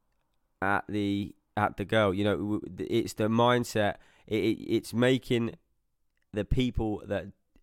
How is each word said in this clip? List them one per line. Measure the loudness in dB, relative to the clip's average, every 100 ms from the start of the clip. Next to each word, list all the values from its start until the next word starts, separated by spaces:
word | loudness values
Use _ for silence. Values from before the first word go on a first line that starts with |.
| _ _ _ _ _ _
at | 0 0 -2
the, | -4 -2 -2 -4 -10 _ -2
at | -2 -2
the |
girl. | -2 2 2
You | 2
know, | 0 0
w-, | -2 -4 -6 -10
it's | -2 0 -2
the | -2 0
mindset. | 4 4 4 0 0 0 -2 -12 _ -4
It, | 0
it, | 0 0
it's | 0 -2 -2
making | 2 2 2 2 0 0 -6 _ _ _ _ _ _ _
the | -6
people | 0 2 2 0 -2 -4 -4
that | -6 -6 -16 _ _